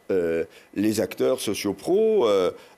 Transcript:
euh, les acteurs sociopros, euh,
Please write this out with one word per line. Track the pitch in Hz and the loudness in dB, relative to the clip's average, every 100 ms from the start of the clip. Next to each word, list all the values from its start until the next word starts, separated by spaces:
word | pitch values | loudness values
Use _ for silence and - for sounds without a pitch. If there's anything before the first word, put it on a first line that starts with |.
| - | -2
euh, | 95 82 82 - - - | 0 0 -2 -4 -10 -10
les | - 107 107 | -2 -2 0
acteurs | 92 - 131 127 | -4 -2 -2 0
sociopros, | 113 95 101 95 - 196 220 214 107 | -4 -4 -6 -6 -2 2 2 4 4
euh, | 98 87 - - | 2 2 -2 -14